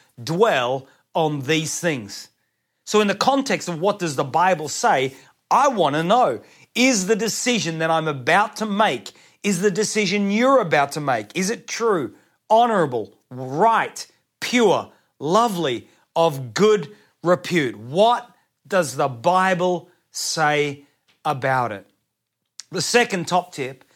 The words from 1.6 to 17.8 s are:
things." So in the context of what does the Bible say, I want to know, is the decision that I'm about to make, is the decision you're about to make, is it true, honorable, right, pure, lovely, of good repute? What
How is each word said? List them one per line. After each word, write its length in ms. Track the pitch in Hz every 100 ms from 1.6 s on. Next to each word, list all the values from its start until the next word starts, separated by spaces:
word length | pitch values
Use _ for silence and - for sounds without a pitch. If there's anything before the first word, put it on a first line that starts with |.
| 160 -
things." 480 | 175 139 101 - - _ _ _ _ _
So 160 | - 208
in 80 | 208
the 60 |
context 540 | 190 - 277 269 180 -
of 120 | 160
what 180 | 196 202
does 180 | 175 131
the 80 |
Bible 440 | 139 156 180 175 151
say, 480 | - 240 151 135 - - _ _
I 180 | 214 277
want 260 | 226 156 147
to 60 |
know, 380 | 170 233 208 110 - _ _
is 320 | - 262 226 185
the 100 | 220
decision 640 | 226 - 254 240 156 160
that 120 | 160
I'm 180 | 160 160
about 480 | 139 123 180 220 -
to 100 | 214
make, 460 | 202 208 123 - - _ _
is 180 | 202 175
the 100 | 208
decision 600 | 185 208 214 196 208 202
you're 300 | 208 254 269
about 320 | 180 147 139
to 80 | 160
make, 300 | 143 120 104
is 160 | 160 190
it 160 | 220 -
true, 480 | - 226 190 113 - _ _ -
honorable, 640 | 220 240 208 151 123 101 _ _
right, 760 | 127 131 143 220 220 131 - - _ _ _
pure, 500 | - 247 214 131 98 - _ _
lovely, 680 | 139 202 233 180 156 117 - _ _ 165
of 380 | 165 139 123
good 400 | 107 214 214 151 - _ _
repute? 540 | 170 180 - 175 131
What 540 | 104